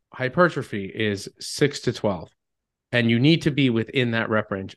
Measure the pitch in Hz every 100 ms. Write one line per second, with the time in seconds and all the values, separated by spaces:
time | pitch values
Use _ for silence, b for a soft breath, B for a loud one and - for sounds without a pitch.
0 | _ - 131 165 175 147 117 107 95 -
1 | 107 101 - - - - 143 - - 110
2 | 107 90 - _ _ _ _ _ _ 123
3 | 117 117 143 165 160 135 131 113 110 135
4 | 123 113 110 107 - 98 95